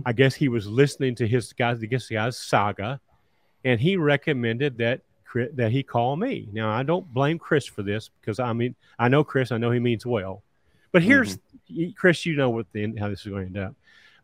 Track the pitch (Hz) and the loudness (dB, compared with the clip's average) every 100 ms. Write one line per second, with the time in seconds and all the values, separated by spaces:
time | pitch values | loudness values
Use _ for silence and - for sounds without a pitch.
0 | 123 117 135 - 139 117 101 117 143 - | -2 4 4 4 -2 -2 -2 2 2 2
1 | 131 120 110 123 - - 120 117 110 127 | -4 -2 0 0 -2 -2 -2 -2 -4 -4
2 | - 110 117 - - 123 101 101 104 139 | -4 -2 -2 -4 0 2 2 -2 -6 -8
3 | _ _ _ _ _ _ 127 117 160 190 | _ _ _ _ _ _ 0 2 2 2
4 | 147 143 - 131 117 117 143 117 117 131 | 2 2 0 -2 0 -2 -2 -2 -2 -2
5 | _ _ - 117 123 127 113 131 - 120 | _ _ -8 -4 -4 0 0 0 0 0
6 | 120 147 262 151 107 107 110 110 139 180 | 0 0 -4 -6 -8 -4 -2 -2 0 -2
7 | 185 120 143 165 - 151 - - 101 107 | -2 0 0 0 0 0 -2 -8 -6 -6
8 | - _ - 107 123 117 123 - _ - | -8 _ -8 -4 -2 -2 -2 -6 _ 0
9 | 120 143 147 135 123 113 117 120 120 113 | 4 4 4 0 0 0 0 2 0 -2
10 | 123 113 92 98 _ _ _ _ _ 180 | -2 -4 -4 -10 _ _ _ _ _ 4
11 | 185 277 127 95 _ - - 165 175 - | 6 4 4 -4 _ -20 -12 -6 -6 2
12 | 185 160 170 143 131 113 107 107 107 113 | 2 4 0 0 0 0 -4 -4 -4 -4
13 | 104 98 104 98 92 98 95 - _ - | -4 -6 -8 -8 -6 -6 -8 -10 _ -20
14 | - _ | -20 _